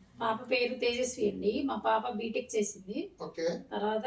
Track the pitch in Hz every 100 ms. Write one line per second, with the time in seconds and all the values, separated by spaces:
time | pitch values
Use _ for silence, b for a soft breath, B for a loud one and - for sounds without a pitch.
0 | - - 233 220 247 254 240 - 240 240
1 | 254 - 208 185 202 262 277 226 220 220
2 | 240 214 226 254 - 220 208 202 190 262
3 | 392 - 160 - 165 - - 208 208 214